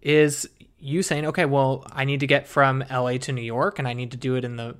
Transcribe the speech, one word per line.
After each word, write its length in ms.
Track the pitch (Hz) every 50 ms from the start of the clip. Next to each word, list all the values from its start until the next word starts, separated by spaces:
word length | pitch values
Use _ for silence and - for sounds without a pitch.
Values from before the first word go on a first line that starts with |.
is 440 | - 143 151 151 151 147 143 - - - _ _ - _ _ -
you 240 | 147 139 143 180
saying, 220 | 190 - 160 147 151
"Okay, 220 | 156 143 185 170
well, 400 | 139 139 139 135 131 135 131 - -
I 140 | - 143 135
need 160 | 139 143 139
to 60 | 135
get 200 | 135 139 139 -
from 380 | - - 147 139 135 131 131 135 -
L 180 | 131 127 127 123
A 80 | 127 127
to 120 | - -
New 80 | 135 123
York 380 | 117 117 113 123 151 196 196 -
and 100 | 135 123
I 60 | 120
need 160 | 123 127 120
to 80 | 127 120
do 160 | 139 131 127
it 100 | 127 123
in 120 | 120 120
the 200 | 117 117 117 123 -